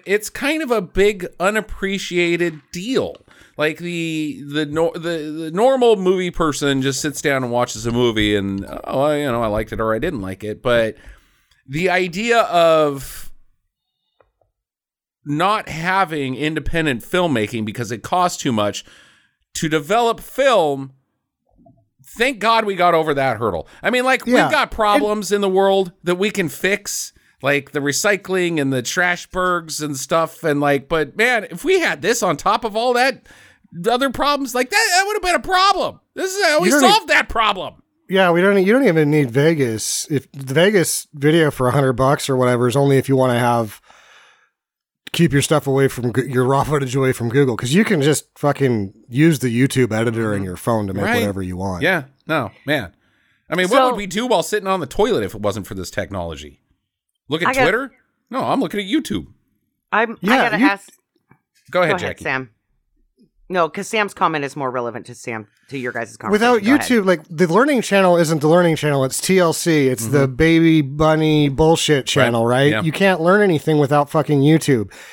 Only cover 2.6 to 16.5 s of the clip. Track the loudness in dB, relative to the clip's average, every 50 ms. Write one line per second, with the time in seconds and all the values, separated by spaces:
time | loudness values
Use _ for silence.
2.6 | -14 _ -14 -10 -6 -4 -2 -2 -2 -2 -6 -12 _ _ _ _ -20 _ _ -4
3.6 | -4 -4 -4 -4 -8 -8 -6 -4 -4 -4 -4 -4 -4 -6 -8 -10 -12 -8 -4 -4
4.6 | -4 -2 -2 0 -2 -2 -2 -4 -6 -6 -6 -6 -8 -8 -10 -10 -10 -6 -2 0
5.6 | 2 2 2 4 4 4 4 4 2 0 0 0 -2 -4 -2 -2 -2 -2 0 0
6.6 | 0 0 0 0 0 -2 -2 -4 -4 -6 -6 -4 -2 -2 -2 -2 -2 -2 -2 -2
7.6 | -2 -2 -4 -6 -6 -2 0 2 2 2 2 2 2 2 2 0 0 -2 -4 -6
8.6 | -8 -10 -12 -12 -8 -6 -2 0 0 0 0 -2 -2 -2 -2 -2 -2 -2 -2 -4
9.6 | -4 -6 -6 -4 -2 -2 -2 -2 -2 -4 -6 -6 -8 -10 -10 -10 -10 -10 -10 -4
10.6 | -2 0 2 2 0 0 -4 -10 -16 -20 -20 _ _ _ _ _ _ _ _ _
11.6 | _ -10 -6 -2 -2 0 0 0 -2 -2 -4 -4 -2 0 2 2 2 2 2 4
12.6 | 4 4 4 4 4 2 0 -4 -10 -14 -14 -14 -14 -16 -16 -18 -20 _ _ _
13.6 | _ _ _ _ _ _ _ _ _ _ _ _ _ _ _ _ _ _ _ _
14.6 | _ _ _ _ _ _ _ _ _ _ _ _ -10 -6 -4 -2 0 0 0 -2
15.6 | -4 -8 -10 -6 -4 -2 0 0 0 0 -2 -4 -4 -6 -4 -4 -4 -4